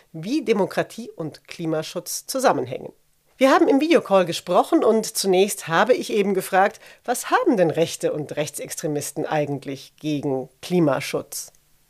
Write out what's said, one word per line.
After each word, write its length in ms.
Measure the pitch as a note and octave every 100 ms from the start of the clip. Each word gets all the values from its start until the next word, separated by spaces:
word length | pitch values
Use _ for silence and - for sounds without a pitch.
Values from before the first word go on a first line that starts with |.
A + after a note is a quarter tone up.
| _
wie 320 | D#3+ F3+ D4+ G#3+
Demokratie 640 | G#3 F3+ F#3 D#3+ - B3
und 360 | - D#3 - _
Klimaschutz 760 | - E3 D#3 D#3 F3+ - - -
zusammenhängen. 680 | C4 B3 D3 B2 - - _ _ _ _ -
Wir 160 | C4
haben 160 | F4 E4+
im 140 | C4+
Videocall 440 | D#4 B3+ - G3 E3
gesprochen 600 | D#3+ - F#3 C#4+ E4 A3+
und 200 | A3 G#3+
zunächst 640 | - G3 F3+ G3+ - -
habe 260 | E3 G#3+
ich 200 | A#3+ -
eben 200 | A3 G3+
gefragt, 460 | F#3+ - F#3 G#3 - - -
was 260 | - B3 -
haben 280 | F#4+ A#4 A3
denn 140 | E3
Rechte 420 | D3+ D#3+ - E3+
und 240 | D3+ C#3+ -
Rechtsextremisten 880 | D3 - C3+ - D#3+ D3 - D#3+ -
eigentlich 680 | D#3 C#3+ C#3 C#3 C3 - _
gegen 480 | D3+ D3 C#3+ C3 B2+ _
Klimaschutz? 880 | - F3+ D3+ C3 - D3+ - - - _ _ _